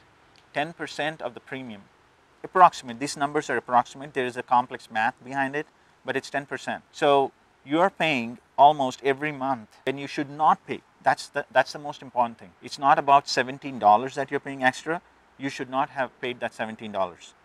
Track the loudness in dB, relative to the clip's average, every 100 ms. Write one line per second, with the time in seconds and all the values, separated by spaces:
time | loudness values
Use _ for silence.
0 | _ _ _ _ _ -6 -6 -8 -12 -6
1 | -6 -6 -10 -12 -14 -12 -12 -16 -20 _
2 | _ _ _ _ -2 6 6 6 -12 -8
3 | -8 -4 -2 -2 -2 -4 2 2 0 -6
4 | -10 -6 -4 -6 0 2 0 -6 -8 -4
5 | -4 -4 -10 -4 -4 -4 -8 _ _ _
6 | -6 -6 -4 -8 -6 -10 -8 -10 -10 -2
7 | 4 4 2 -4 _ _ -4 2 2 2
8 | -2 0 -4 -10 _ 6 6 6 -2 -2
9 | -2 0 -2 -6 -4 -6 -8 _ -6 -6
10 | -6 -8 -8 0 2 2 -2 -12 _ _
11 | -2 -2 -2 -8 -2 0 0 -2 -12 -14
12 | -8 -2 -2 -2 -20 _ -18 -2 2 4
13 | 6 6 6 -2 -2 -4 -10 2 6 6
14 | 4 -6 -4 -6 -6 -2 0 0 -4 -8
15 | -8 _ _ -10 -10 -8 -6 -4 -4 -4
16 | -6 _ -8 -6 -8 -6 -8 -8 -8 -4
17 | -4 -6 -20 _